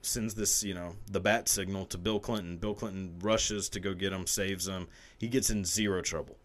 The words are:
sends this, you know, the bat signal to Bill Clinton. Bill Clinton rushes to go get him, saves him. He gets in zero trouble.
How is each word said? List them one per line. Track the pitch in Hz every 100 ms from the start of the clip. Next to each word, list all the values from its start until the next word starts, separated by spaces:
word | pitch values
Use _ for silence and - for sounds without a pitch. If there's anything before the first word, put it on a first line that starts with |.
sends | - 123 110
this, | 104 98 -
you | 104
know, | 90 87 90 -
the | 98
bat | 92 113 107
signal | 104 92 98 92
to | 90
Bill | 90 107
Clinton. | - 113 87 85
Bill | 107
Clinton | 104 113 95 95 85
rushes | 98 110 - 104 95
to | 104
go | 95
get | 92 98
him, | 95 87
saves | - 98 98 90
him. | 95 87 - - -
He | 113
gets | 131 110
in | 107
zero | 90 - 107 92
trouble. | 85 80 71 -